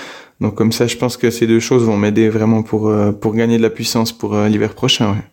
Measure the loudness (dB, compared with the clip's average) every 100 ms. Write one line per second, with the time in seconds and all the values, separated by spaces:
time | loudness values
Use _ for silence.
0 | -18 -20 -20 _ -6 0 -2 0 -2 -2
1 | -4 -2 -2 0 2 2 2 2 2 2
2 | 0 2 2 2 2 2 0 -2 0 2
3 | 0 0 -2 0 2 2 2 -2 -4 -2
4 | -2 -4 -4 0 0 0 -2 -2 -2 0
5 | 0 -2 -6